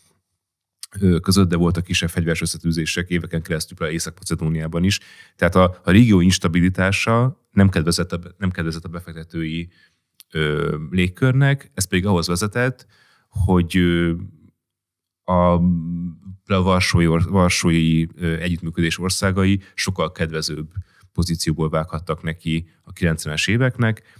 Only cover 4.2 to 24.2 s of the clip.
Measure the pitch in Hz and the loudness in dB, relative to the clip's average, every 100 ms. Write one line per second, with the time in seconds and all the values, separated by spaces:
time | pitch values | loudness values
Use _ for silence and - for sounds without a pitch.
4.2 | - 80 80 80 80 85 95 - - - | -8 -4 -2 -2 -4 0 0 0 -6 -20
5.2 | - _ 87 92 90 - - 98 120 95 | -20 _ 2 4 4 2 4 6 8 6
6.2 | 92 90 87 87 90 92 92 98 - 117 | 6 2 0 2 2 2 0 0 0 2
7.2 | 127 - _ 98 98 85 78 85 85 85 | 0 -2 _ 2 4 4 0 0 -2 -6
8.2 | 85 - 95 87 80 80 82 85 82 80 | -10 -6 -6 -4 -6 -6 -10 -12 -12 -16
9.2 | 80 82 80 80 85 _ _ _ _ _ | -10 -8 -6 -6 -10 _ _ _ _ _
10.2 | - 80 76 76 78 76 80 92 90 - | -8 -2 0 0 -2 -4 -4 -2 -2 0
11.2 | 131 131 139 139 - - 92 92 101 90 | 0 2 2 0 -4 -8 -2 0 2 0
12.2 | - 87 107 120 127 131 - _ _ _ | 0 -2 -2 -2 -2 -4 -16 _ _ _
13.2 | _ - - 92 85 92 87 85 85 85 | _ -4 2 2 2 2 2 2 0 -4
14.2 | 95 - _ _ _ _ _ _ _ _ | -8 -18 _ _ _ _ _ _ _ _
15.2 | - 90 87 87 87 87 82 87 87 80 | 0 2 4 4 2 0 -2 -6 -8 -12
16.2 | 98 95 - 95 92 92 - 90 85 82 | -18 -20 -2 0 2 2 2 2 4 2
17.2 | 85 98 87 - 87 82 80 80 82 - | 2 2 2 2 2 2 2 2 0 -4
18.2 | 87 82 90 85 82 80 82 - 92 - | -6 -4 -4 -4 -6 -2 -2 -2 -4 -2
19.2 | 98 95 95 101 - - - 92 82 - | 0 2 2 2 -2 -6 -6 -2 -4 -4
20.2 | 82 80 78 76 78 - - _ _ - | -4 -4 -6 -8 -10 -12 -14 _ _ -4
21.2 | 82 82 - 78 80 80 80 80 82 80 | -2 -2 -2 -2 -2 -2 -4 -8 -8 -6
22.2 | 82 80 82 80 85 _ - - 85 80 | -6 -8 -4 -4 -6 _ -20 -4 -2 -2
23.2 | 80 76 - 113 127 123 113 107 _ _ | -4 -4 -2 0 0 0 -2 -2 _ _